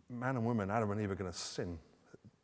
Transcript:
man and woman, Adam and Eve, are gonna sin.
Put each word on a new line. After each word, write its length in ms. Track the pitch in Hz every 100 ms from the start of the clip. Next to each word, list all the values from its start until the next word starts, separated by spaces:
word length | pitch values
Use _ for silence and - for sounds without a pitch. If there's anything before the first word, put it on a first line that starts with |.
| -
man 260 | 120 127 131
and 80 |
woman, 260 | 113 117 95
Adam 200 | 113 104
and 100 | 104
Eve, 100 | 104
are 40 |
gonna 180 | 95 92
sin. 460 | 87 - - 92 80 - - - - - _